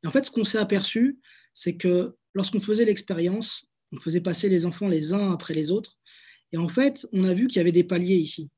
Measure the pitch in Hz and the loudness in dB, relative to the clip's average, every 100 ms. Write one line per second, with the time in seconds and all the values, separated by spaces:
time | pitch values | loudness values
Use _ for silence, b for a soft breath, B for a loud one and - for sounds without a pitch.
0 | 165 262 269 - 214 220 202 202 196 226 | 0 0 0 -2 0 0 0 0 0 0
1 | 247 277 b b b - - 170 180 175 | 0 0 b b b -8 -6 -2 0 0
2 | 180 - _ 190 190 220 190 214 233 196 | 0 -8 _ -4 -2 -2 -2 2 2 2
3 | - 175 170 202 220 - - _ _ 143 | -2 -2 -2 -2 -4 -8 -12 _ _ -10
4 | - 170 175 165 208 185 170 165 202 160 | -4 -2 0 0 2 2 0 -2 0 0
5 | 151 196 202 180 - 156 151 196 - _ | 0 0 0 -2 -4 -4 -2 -2 -4 _
6 | B B B B _ 165 170 170 277 277 | B B B B _ -4 -2 2 2 0
7 | - 196 185 180 254 208 175 170 180 175 | -4 0 2 2 2 2 4 4 4 0
8 | 180 190 156 - 151 | 2 2 2 -4 -10